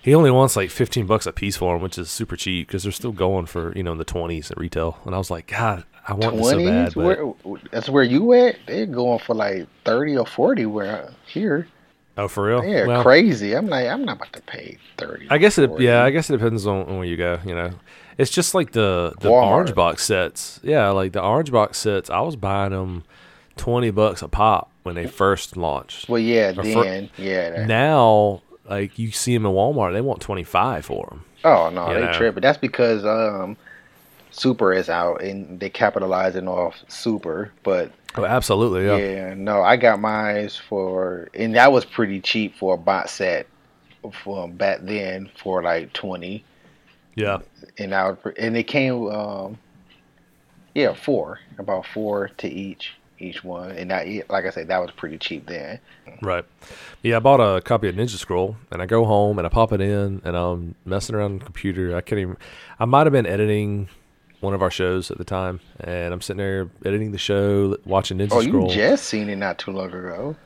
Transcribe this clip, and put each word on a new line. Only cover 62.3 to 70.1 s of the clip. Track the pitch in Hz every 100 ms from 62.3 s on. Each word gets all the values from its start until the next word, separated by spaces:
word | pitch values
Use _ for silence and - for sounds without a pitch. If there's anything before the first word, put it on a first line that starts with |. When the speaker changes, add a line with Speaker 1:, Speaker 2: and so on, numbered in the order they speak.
| - - - - -
Speaker 1:
I | 117
might | 139 156
have |
been | 139 101
editing | 101 107 104 104 101 98 - _ _ _ _
one | 98
of | 98
our | 92
shows | - 92 92 87
at | -
the | 90
time, | 95 92 90 - -
and | 85 87 87
I'm | 90
sitting | - 98
there | 98 95 87 _ 95
editing | 104 110
the | 98
show, | - 101 101 101 98 98 -
watching | 95 - 95
Ninja | 101
Speaker 2:
Oh, | 117
Speaker 1:
Scroll. | 117 135 92
Speaker 2:
you | 95
just | 120 - -
seen | 107 104
it | 98
not | 98 -
too | -
long | 95 95
ago. | 90 90